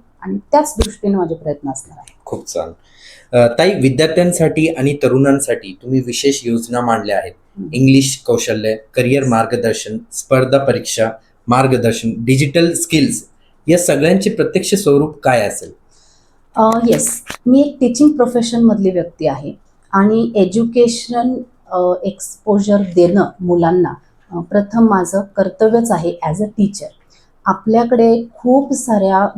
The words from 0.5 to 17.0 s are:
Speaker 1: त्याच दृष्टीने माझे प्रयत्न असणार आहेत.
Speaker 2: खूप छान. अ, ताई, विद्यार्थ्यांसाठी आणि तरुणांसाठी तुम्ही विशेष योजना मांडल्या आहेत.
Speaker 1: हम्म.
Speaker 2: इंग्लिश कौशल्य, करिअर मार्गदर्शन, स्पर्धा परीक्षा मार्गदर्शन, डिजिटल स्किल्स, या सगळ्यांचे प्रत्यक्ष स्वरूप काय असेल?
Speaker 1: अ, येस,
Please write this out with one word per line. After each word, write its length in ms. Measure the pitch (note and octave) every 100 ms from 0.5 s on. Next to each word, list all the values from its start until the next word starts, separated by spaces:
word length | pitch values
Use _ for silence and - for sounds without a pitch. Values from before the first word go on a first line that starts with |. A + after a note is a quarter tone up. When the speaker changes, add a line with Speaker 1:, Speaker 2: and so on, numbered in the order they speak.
Speaker 1:
त्याच 220 | D4 D4 G#3
दृष्टीने 380 | - - G#3 G3
माझे 200 | E3+ D#3+
प्रयत्न 360 | D#3 C#3+ C#3
असणार 260 | C3+ - -
आहेत. 280 | - _ -
Speaker 2:
खूप 220 | - -
छान. 240 | E2+ E2 E2+ _ _ - - _ B2
अ, 100 | A#2+ A#2
ताई, 140 | F3+
विद्यार्थ्यांसाठी 920 | F#3 C3 B2 D#3+ F3 F3 E3+ D#3+ D#3+ D#3
आणि 280 | D3 C#3 C#3+
तरुणांसाठी 760 | B2 C3 C#3 C#3 C3 A#2 F#2+ F#2
तुम्ही 160 | B2 C3
विशेष 420 | - - C#3 C#3 A#2
योजना 360 | A2+ A2+ A#2+
मांडल्या 360 | A#2+ A2 G#2 G2
आहेत. 160 | F2+ - _ -
Speaker 1:
हम्म. 120 | B2
Speaker 2:
इंग्लिश 500 | B2 C3+ C3+ C3+ - -
कौशल्य, 480 | A#2 B2 G#2+ G#2+ A2 -
करिअर 300 | - A#2+ C#3
मार्गदर्शन, 720 | C3 A2+ A2+ A#2+ A2+ G#2+ G#2+ A2 -
स्पर्धा 460 | - - C3 B2+ C#3
परीक्षा 520 | C3+ A#2 - - A2 - _ _ -
मार्गदर्शन, 640 | B2 C3+ B2+ A2+ A2+ A2+ G#2
डिजिटल 560 | B2+ C3 C#3+ E3+ E3+
स्किल्स, 500 | E3 - D#3 B2+ A#2 - _ _ _ -
या 100 | F3
सगळ्यांचे 520 | - C#3+ D#3+ F#3+ G#3+
प्रत्यक्ष 460 | - D#3 F#3 - G3
स्वरूप 440 | D3+ C#3+ D3+ -
काय 240 | - B2 G2+
असेल? 240 | F#2+ - - _ _ _ _ _ _ _ -
Speaker 1:
अ, 120 | A3 A3+ A#3
येस, 360 | D#3+